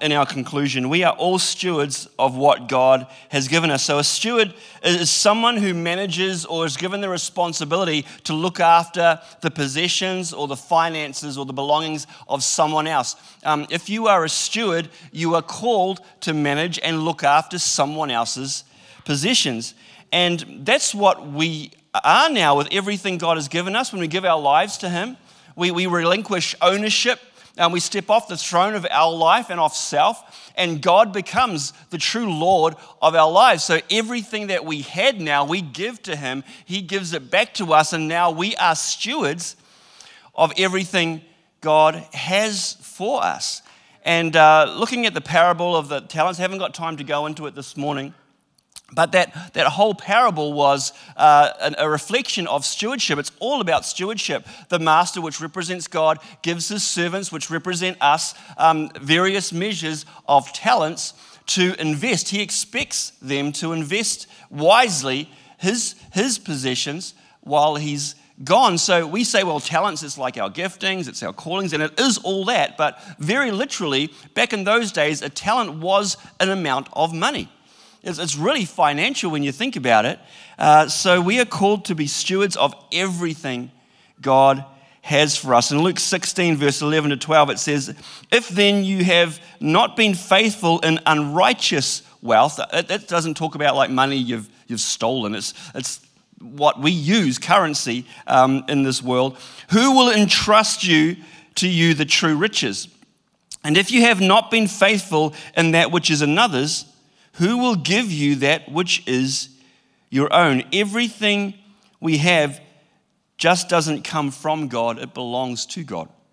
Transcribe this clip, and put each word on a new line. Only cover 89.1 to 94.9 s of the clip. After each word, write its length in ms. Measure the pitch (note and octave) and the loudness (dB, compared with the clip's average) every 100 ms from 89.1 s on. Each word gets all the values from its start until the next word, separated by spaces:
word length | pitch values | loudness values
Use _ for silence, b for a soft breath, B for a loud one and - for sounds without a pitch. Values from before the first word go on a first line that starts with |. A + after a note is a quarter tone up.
| F3 E3+ D3+ B B | 4 2 -2 B B
not 380 | D3 F3 - - | 0 2 2 2
been 180 | G#3+ | 0
faithful 640 | F3+ - F#3+ A3 G#3 E3+ E3 | 0 2 2 2 0 0 2
in 220 | D#3+ D#3+ D#3 | 2 0 2
unrighteous 960 | D3+ C#3+ D#3+ A3+ B3+ - D3 C3 - b b | 2 0 2 2 2 -2 -2 -2 -6 b b
wealth," 380 | A#2 A2+ C#3+ - - | 2 4 4 0 -4
that, 160 | D#3+ F3 | -4 -2
that 220 | G3+ - | -6 -4
doesn't 260 | E3+ D#3+ | -4 -2
talk 220 | D3+ D#3+ D3 | -4 -6 -2
about, 180 | D3 | 0
like, 160 | C3+ C3+ | 2 2
money 260 | C3 C3+ C#3 | 2 0 0
you've, 320 | A#2+ A2+ G#2 b b | -4 -6 -10 b b
you've 120 | A#2 | -6
stolen. 540 | - | -6